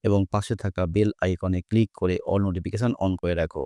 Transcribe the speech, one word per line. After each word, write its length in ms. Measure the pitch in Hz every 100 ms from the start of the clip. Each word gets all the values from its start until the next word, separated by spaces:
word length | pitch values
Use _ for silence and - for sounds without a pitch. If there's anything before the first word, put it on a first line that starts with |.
এবং 160 | 110 101 98
পাশে 240 | 104 - 110
থাকা 200 | 101 90 90
বেল 160 | 90 107 -
আইকনে 360 | 92 90 92 90 -
ক্লিক 200 | 110 110 -
করে 140 | 90 90 -
all 100 | 101 101
notification 460 | 90 - 101 120 -
on 80 | 95 92
করে 140 | 87 85
রাখো 240 | 80 -